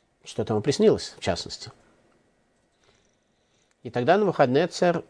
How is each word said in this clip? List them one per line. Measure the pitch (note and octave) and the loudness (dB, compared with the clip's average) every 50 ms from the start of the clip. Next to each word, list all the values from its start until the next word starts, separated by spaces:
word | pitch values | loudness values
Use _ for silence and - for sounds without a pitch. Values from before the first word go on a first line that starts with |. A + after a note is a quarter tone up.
| _ _ _ _ _ | _ _ _ _ _
что | - - - A2 | -14 -8 -8 -4
там | - A#2 G#2+ G2+ | -2 -2 -2 0
приснилось, | - C3+ - G#3+ G#3+ C#3 F#2 - - - | 0 0 2 4 4 4 2 -2 -8 -14
в | - | -8
частности». | - - F2 - - - - - - - - _ _ _ _ _ _ _ _ _ _ _ _ _ _ _ _ _ _ _ _ _ _ _ _ _ _ _ _ _ _ _ _ _ _ _ _ _ _ _ _ _ _ | -4 -4 -4 -4 -6 -12 -14 -16 -16 -20 -20 _ _ _ _ _ _ _ _ _ _ _ _ _ _ _ _ _ _ _ _ _ _ _ _ _ _ _ _ _ _ _ _ _ _ _ _ _ _ _ _ _ _
И | B2 | -8
тогда | - - B2+ C3 F3 G#3 | -6 -2 2 2 2 4
Навуходоносор | G#3+ F#3 - - D3 B2 B2+ C#3 - - - - F#3 F3 E3+ E3+ - - | 2 0 2 2 2 4 4 2 0 0 0 0 0 0 0 -2 -6 -10